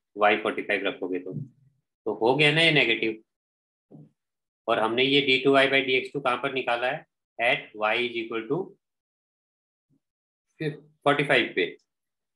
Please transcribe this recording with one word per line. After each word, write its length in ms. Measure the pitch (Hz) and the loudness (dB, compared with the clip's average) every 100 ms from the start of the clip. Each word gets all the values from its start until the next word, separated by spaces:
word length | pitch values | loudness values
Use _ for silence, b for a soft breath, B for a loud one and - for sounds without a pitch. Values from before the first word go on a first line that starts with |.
| _ 101 | _ 2
वाई 200 | 104 107 | 2 4
फ़ोर्टी 260 | 107 98 | 0 -4
फ़ाइव 240 | - 101 98 | -4 -2 -2
रखोगे 320 | 95 90 90 | -6 -6 -6
तो, 140 | 92 | -8
तो 800 | - - _ _ _ _ _ - | -12 -14 _ _ _ _ _ -8
हो 200 | 104 110 139 | 0 2 4
गया 160 | 151 | 4
ना 80 | 156 | 4
ये 100 | 165 | 4
नेगेटिव। 500 | 147 117 113 113 110 _ _ _ _ _ _ _ - - _ _ _ _ _ - | 4 2 0 -2 -6 _ _ _ _ _ _ _ -20 -20 _ _ _ _ _ -4
और 100 | 113 | 0
हमने 240 | 110 117 | 0 0
ये 180 | 135 143 | 2 2
डी 180 | 139 131 | 2 2
टू 80 | 139 | 4
वाई 160 | 139 135 | 4 4
by 160 | 135 131 | 2 2
d 80 | |
x 180 | 127 131 | -2 -2
two 80 | - | -4
कहाँ 160 | 123 123 | -2 -2
पर 160 | 139 | -4
निकाला 380 | 131 123 120 127 | -4 -2 -2 -2
है, 140 | 151 - _ _ - | -4 -10 _ _ -4
at 380 | 117 147 - 107 | -2 -2 -6 -4
y 120 | 107 117 123 | -2 0 -2
is 100 | 117 | -6
equal 240 | 110 113 113 | -6 -6 -4
to 80 | 160 196 - _ _ _ _ _ _ _ _ _ _ _ _ _ _ _ _ _ - 156 151 - _ 143 | -4 -6 -14 _ _ _ _ _ _ _ _ _ _ _ _ _ _ _ _ _ -10 -8 -8 -16 _ 0
forty-five 480 | 143 139 131 - | 0 2 2 0
पे, 120 | 95 85 - _ _ _ _ _ | -2 -4 -6 _ _ _ _ _